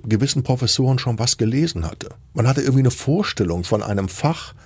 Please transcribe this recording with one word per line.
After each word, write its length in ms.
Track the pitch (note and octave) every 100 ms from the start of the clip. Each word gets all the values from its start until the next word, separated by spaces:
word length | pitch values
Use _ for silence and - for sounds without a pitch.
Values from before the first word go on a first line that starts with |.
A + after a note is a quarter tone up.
gewissen 380 | A2+ G#2+ C3+ -
Professoren 560 | B2+ B2+ A#2+ - C3 B2+
schon 200 | - A2+
was 160 | A#2 -
gelesen 500 | A2 B2+ E3 - D#2+
hatte. 220 | - - - -
Man 140 | - A#2
hatte 120 | C3
irgendwie 200 | C3+ C3
eine 100 | C3
Vorstellung 720 | - - E3 G#3 - F#2 E2+
von 200 | F2+ G#2+
einem 260 | G#2 G2+ F#2+
Fach 460 | - D3 D#3+ - -